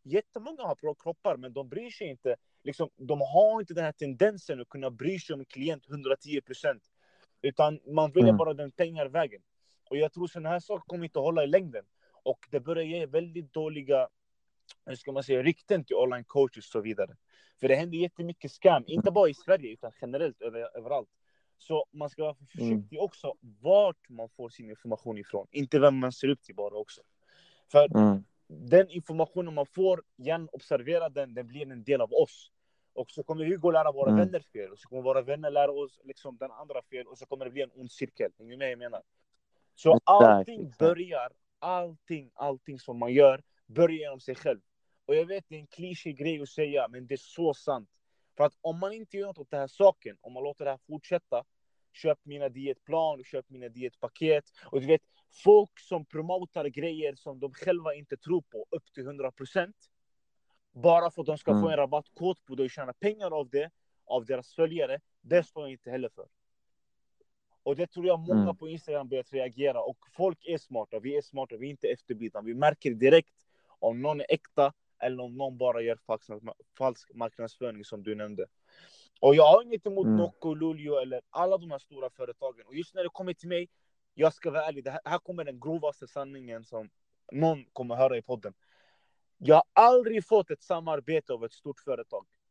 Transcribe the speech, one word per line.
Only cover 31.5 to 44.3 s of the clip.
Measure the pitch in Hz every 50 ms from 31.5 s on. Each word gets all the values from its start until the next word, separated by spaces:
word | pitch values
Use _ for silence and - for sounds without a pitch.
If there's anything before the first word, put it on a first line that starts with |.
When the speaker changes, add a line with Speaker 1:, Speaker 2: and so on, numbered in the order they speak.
| 123 147 147 135
Speaker 1:
en | 131 120 107
del | 135 139 131
av | 117 107 123
oss. | 147 156 - - - - _ _ _ _ _ _ _ _ _ _
Och | 127 127 -
så | - 156 143
kommer | - 160 156 156
vi | 160 190
gå | 185 156 175
och | 165
lära | 160 156 151
våra | 139 139 139 110
Speaker 2:
Mm. | 107 104 104
Speaker 1:
vänner | 185 180 170
fel, | - _ - 113 101 95
och | 98 -
så | - -
kommer | 127 131
våra | 127 131 131 135
vänner | 123 127 143 151 156 147
lära | 143 147 143 143
oss, | 143 143 143 135 - _ _
liksom, | 135 135 - - 143 123 113
den | 131 131
andra | 113 113 151 151 143 127
fel, | - _ 135 127 123 95
och | 127 120
så | 135
kommer | - 143 135 135
det | 127
bli | 123 139
en | 135 123 113
ond | 127 127 123
cirkel. | - - 135 - - - 117 92 - -
Hänger | 110 117
du | 120 131
med | 139 131
jag | 123 120
menar? | 123 120 113 95 - _ _ _ _ _ _ _ _ _ _ _ _ _ _
Så | - - 160
Speaker 2:
Exakt, | 160 - -
Speaker 1:
allting | - 190 208 - 113 208 98 - - 233 214
Speaker 2:
exakt. | - 147 120 -
Speaker 1:
börjar, | 156 160 175 170 185 180 165 139 123 127 - _ _ _ _ _
allting, | - 175 180 180 175 170 160 - _ - 170 151 139 120 _
allting | - 135 143 135 131 _ - 139 127
som | - - 120 120
man | 117 120 123
gör | 139 143 135 131 135 - _ _ _ _ -
börjar | 110 151 170 165 160 156
genom | 151 147 139 127
sig | - -